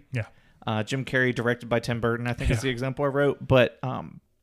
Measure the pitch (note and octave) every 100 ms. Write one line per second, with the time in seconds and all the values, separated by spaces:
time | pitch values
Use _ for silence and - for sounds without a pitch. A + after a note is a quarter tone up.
0 | - B2+ - - _ - - G#2+ G#2+ C3+
1 | B2 C3 B2+ B2 A#2 A#2+ A#2 A#2 A#2+ A#2
2 | A#2 A#2 A#2+ A#2+ - B2 C3 A#2+ C3 C3
3 | C#3+ C3+ C#3+ - C3 C3 A#2 - C3 A#2+
4 | D#2 - _ _